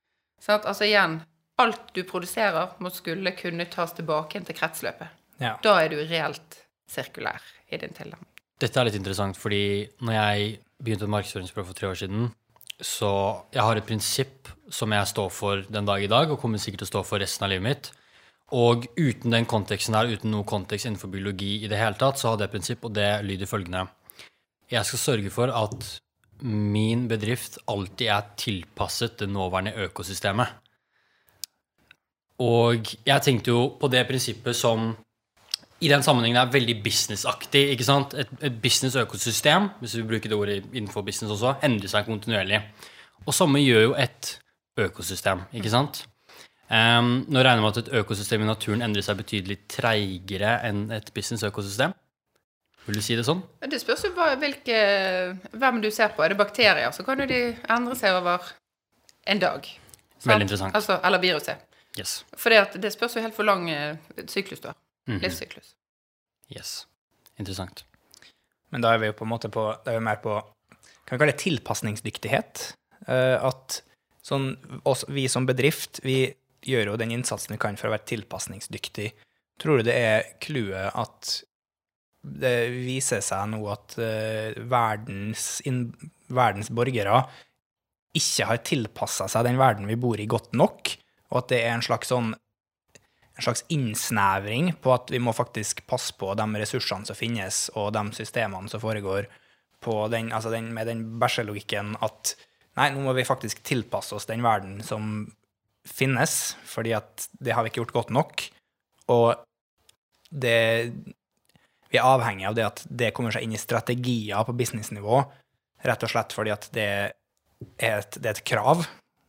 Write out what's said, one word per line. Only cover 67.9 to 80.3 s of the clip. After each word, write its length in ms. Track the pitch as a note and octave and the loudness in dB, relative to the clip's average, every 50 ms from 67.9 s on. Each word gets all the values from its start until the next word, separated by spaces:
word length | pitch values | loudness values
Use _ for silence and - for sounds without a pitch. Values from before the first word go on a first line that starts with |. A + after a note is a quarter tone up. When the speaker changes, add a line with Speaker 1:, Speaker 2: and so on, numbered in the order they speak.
| _ _ _ _ - - - - _ _ _ _ _ _ _ _ | _ _ _ _ -20 -20 -20 -20 _ _ _ _ _ _ _ _
Speaker 2:
Men 100 | - A#2+ | -2 2
da 80 | A#2 A2+ A2+ | 4 4 4
er 40 | A2 | 4
vi 80 | A2 | 2
jo 80 | G#2+ G#2 | 0 -2
på 80 | - A2 | -4 -6
en 60 | A2 | -6
måte 160 | A#2 A#2 - A2 | -6 -6 -6 -6
på, 140 | - A#2 G#2+ G#2+ A2 - - | -4 -2 -2 -2 -4 -6 -4
da 80 | B2+ | -4
er 80 | A#2 A2+ | -2 -2
vi 40 | A2+ | 0
mer 140 | A2 G#2+ G#2+ | -2 -2 -2
på, 140 | - A2+ G#2 G#2+ - - _ _ _ _ - _ _ - - _ _ | -2 -4 -4 -4 -6 -10 _ _ _ _ -20 _ _ -20 -20 _ _
kan 80 | - C3+ | -4 0
vi 60 | B2 | 2
kalle 100 | D3+ D3 | 4 4
det 100 | B2+ - - | 2 2 0
tilpasningsdyktighet? 1200 | F#3+ D3+ A#2 - - A2 - - G#2+ G2+ - - A2 - - - G#2+ C3+ - - - - - - - - _ _ _ _ _ - | -2 -2 -2 -2 -4 -4 -4 -4 -4 -6 -6 -8 -8 -8 -8 -2 0 0 0 0 -2 -10 -12 -12 -12 -14 _ _ _ _ _ -4
Eh, 300 | - C3 B2+ B2+ B2+ C3 - | -2 0 2 4 4 2 2
at 420 | - C3 B2+ - _ - - - - _ _ _ _ _ _ _ - | 2 0 -2 -4 _ -12 -12 -12 -12 _ _ _ _ _ _ _ -8
sånn, 240 | - C#3 C#3 C3+ C3 - - - - C3 - - | -4 -4 -2 -2 -4 -6 -10 -14 -16 -10 -2 0
oss, 200 | C#3 B2+ - - | 0 0 0 -2
vi 220 | - C#3 C#3 C3 B2+ | -4 -2 -2 0 0
som 180 | - B2+ C3 | 0 0 2
bedrift, 540 | B2+ B2+ C3 C3 D3 - - - - - - | 2 2 4 2 2 2 0 -6 -10 -10 -6
vi 320 | - C3 C3 C3 C3 - - _ _ _ _ _ - | -2 0 2 2 2 0 -2 _ _ _ _ _ -4
gjør 240 | B2+ C3 A#2 G#2 G2+ | 0 0 0 2 0
jo 40 | G#2 A#2 | 0 -2
den 160 | A2+ A2+ A#2 | -2 -2 -2
innsatsen 400 | A#2 G#2 - A2 G#2 - - A2 | -4 -4 -4 -4 -6 -6 -6 -4
vi 40 | - | -4
kan 160 | - G#2+ G2+ - | -2 -4 -2 -4
for 80 | - | -4
å 80 | A2+ A2 | -2 -2
være 140 | G#2+ - - | -4 -4 -6
tilpasningsdyktig. 1040 | B2 A2 G2+ - - F#2 - - F#2+ G2 - - - G2+ - - - - G#2 G#2+ - _ _ _ _ _ _ _ _ - | -8 -8 -8 -8 -10 -10 -10 -10 -12 -12 -12 -12 -10 -10 -10 -10 -8 -6 -8 -8 -8 _ _ _ _ _ _ _ _ -6
Tror 160 | - D#3 D3 A#2+ | 0 2 2 4
du 80 | A2 | 4
det 80 | A#2 B2 | 4 2
er 320 | B2 A#2 A2 - A2 - - | 4 4 4 4 2 2 -2